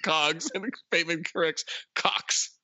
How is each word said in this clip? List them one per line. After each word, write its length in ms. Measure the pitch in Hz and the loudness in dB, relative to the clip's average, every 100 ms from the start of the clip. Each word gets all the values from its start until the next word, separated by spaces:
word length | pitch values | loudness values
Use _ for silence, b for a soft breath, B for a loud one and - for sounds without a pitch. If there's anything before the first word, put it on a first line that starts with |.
Cogs. 480 | - 156 147 165 - | 2 2 4 2 -2
And 120 | - 208 - _ | -4 -6 -8 _
Bateman 320 | 175 165 170 | 0 2 0
corrects, 420 | 175 - 165 151 - B B | -2 0 0 0 -6 B B
Cocks. 540 | - - - - - - _ | 0 2 0 -2 -2 -2 _